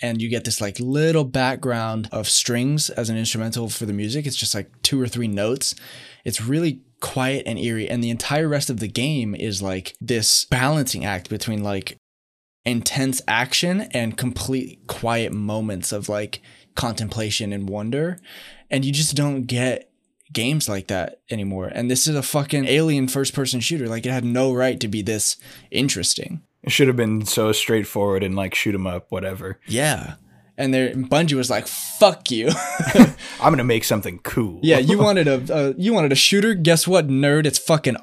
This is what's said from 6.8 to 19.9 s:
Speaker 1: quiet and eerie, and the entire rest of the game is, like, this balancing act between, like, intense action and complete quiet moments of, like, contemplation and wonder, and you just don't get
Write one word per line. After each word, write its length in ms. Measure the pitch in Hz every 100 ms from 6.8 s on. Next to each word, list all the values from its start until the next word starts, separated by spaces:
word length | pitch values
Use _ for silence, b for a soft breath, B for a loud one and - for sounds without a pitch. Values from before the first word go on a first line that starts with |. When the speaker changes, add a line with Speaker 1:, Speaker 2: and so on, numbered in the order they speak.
| _ _
Speaker 1:
quiet 440 | - 139 131 139 -
and 120 | 113
eerie, 280 | 113 110 107
and 140 | 120
the 60 | 117
entire 380 | 117 - 143 160
rest 220 | 143 147
of 80 | 117
the 80 | 107
game 460 | 117 131 151 110 101
is, 260 | 110 98
like, 340 | 98 95 - -
this 440 | 117 120 107 - -
balancing 600 | 127 131 156 127 - 101
act 240 | 92 -
between, 340 | 107 - 107
like, 340 | 104 98 - - _ _ _ _ _ _ -
intense 560 | 117 - 139 135 127 -
action 540 | 113 127 - 175 190 220
and 260 | 131 113 107
complete 640 | 123 127 - 131 127 - -
quiet 440 | - 117 117 113
moments 600 | 107 104 107 110 95 -
of, 180 | 104 98
like, 320 | 104 104 - B B B -
contemplation 760 | 120 113 107 107 107 - 104
and 160 | 101 98
wonder, 500 | 104 107 135 165 180 B B B B -
and 120 | 135
you 80 | 139
just 240 | 143 156 143
don't 280 | 147 135
get 480 | 127 123 127 117 -